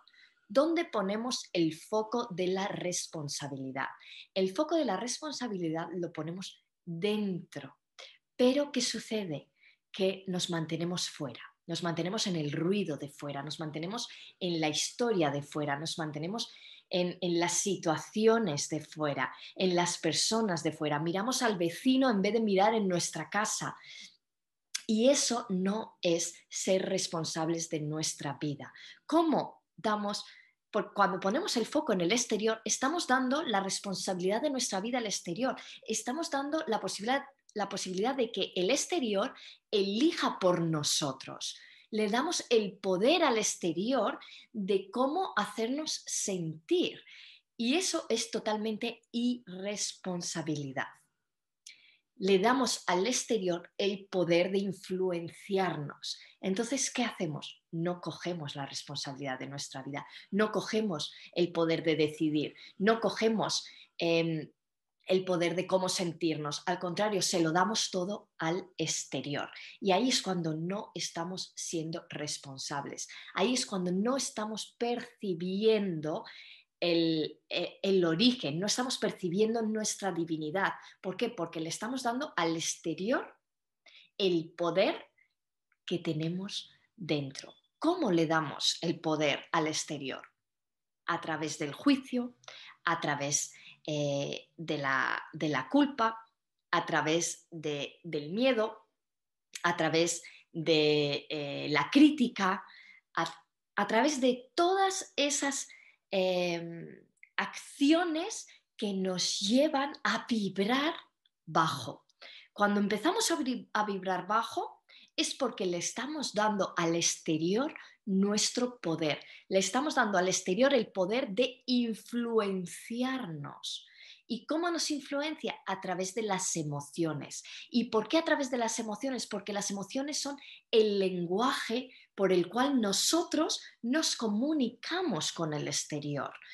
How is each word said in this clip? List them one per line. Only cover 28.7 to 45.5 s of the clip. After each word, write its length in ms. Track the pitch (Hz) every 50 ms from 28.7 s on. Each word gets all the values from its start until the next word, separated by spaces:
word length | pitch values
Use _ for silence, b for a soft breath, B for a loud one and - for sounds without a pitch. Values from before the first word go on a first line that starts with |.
| - B B B B B B
¿Cómo 560 | - - 320 349 320 269 185 139 - - - _ _ _ -
damos? 480 | - 220 214 214 208 202 208 - - B B B B B B B _ _
Por, 200 | - 214 196 - -
cuando 240 | - 202 185 185 185
ponemos 360 | 160 190 208 285 370 392 -
el 120 | 254 220 -
foco 260 | - 294 - - 220
en 80 | 185
el 100 | 175 170
exterior, 500 | 214 247 240 - 233 208 202 220 220 - -
estamos 400 | - - - - 269 320 349 320
dando 380 | - 254 262 262 254 254 294 330
la 160 | 311 220 196
responsabilidad 840 | 190 190 190 - - 202 190 180 - - 190 180 175 185 196 226
de 80 | 269 302
nuestra 320 | 277 262 247 - - 190
vida 160 | 185 233 240 254
al 80 | 233
exterior. 500 | 214 180 - - - 170 175 247 254 220 B B B B B B -
Estamos 440 | 220 - - - 254 311 330 -
dando 320 | - 277 277 285 294 320 320
la 140 | - 220 202
posibilidad, 420 | - 190 - - 196 226 254 277 262 - - _ _ _ -
la 160 | 208 196 196
posibilidad 460 | 202 190 - 190 185 180 202 247 277
de 160 | 269 247 226
que 200 | - 202 185 - -
el 140 | 185 180 185
exterior 640 | 254 285 - - - 349 262 220 208 190 214 269 - B B B B B B -
elija 640 | - 208 196 196 196 220 262 330 320 - - 247 - -
por 220 | 196 180 175 170
nosotros. 960 | 170 165 160 156 147 - - - 160 143 131 - - - 135 - - - - B B B B B B B
Le 160 | B 214 214 208
damos 380 | 202 240 285 339 339 - - -
el 280 | 247 226 208 196 190 -
poder 460 | - 196 185 175 196 247 330 370 339
al 140 | 294 - 220
exterior 840 | 208 - - - - 180 156 165 190 226 269 262 202 233 285 - B B B B B B B
de 380 | 220 196 185 202 190 190 -
cómo 420 | - 240 254 269 302 359 392 - -
hacernos 680 | - 202 -